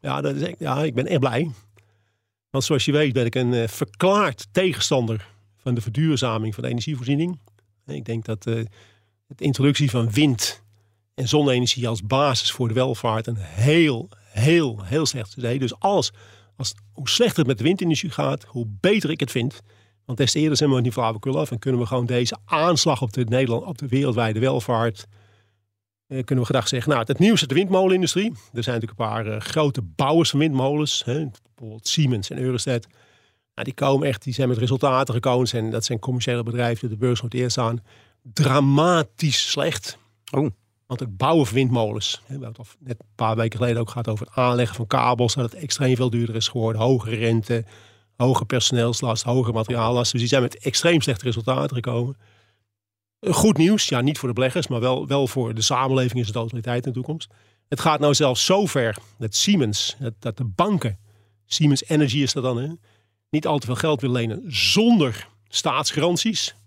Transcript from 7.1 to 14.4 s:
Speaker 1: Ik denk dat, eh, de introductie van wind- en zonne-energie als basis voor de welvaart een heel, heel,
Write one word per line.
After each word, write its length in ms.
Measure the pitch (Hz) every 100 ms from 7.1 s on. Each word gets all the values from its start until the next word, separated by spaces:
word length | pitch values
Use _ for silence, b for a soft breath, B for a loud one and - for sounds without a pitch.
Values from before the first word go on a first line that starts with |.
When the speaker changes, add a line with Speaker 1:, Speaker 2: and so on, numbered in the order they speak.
| 143 170 175 _ _ _ _ -
Speaker 1:
Ik 200 | 143 110
denk 200 | 113 110
dat, 200 | 107 -
eh, 80 | 113 110 b b b b b _
de 160 | -
introductie 460 | 151 127 135 139 143
van 220 | 113 113
wind- 520 | 107 151 117 - - _ _ _ _ _ -
en 120 | 127
zonne-energie 600 | 151 143 123 123 - 120
als 160 | 113
basis 480 | 98 131 147 139 -
voor 160 | - 123
de 60 |
welvaart 540 | 110 131 123 120 110 113
een 100 | 113
heel, 720 | 90 82 120 160 160 120 92 - _
heel, 540 | -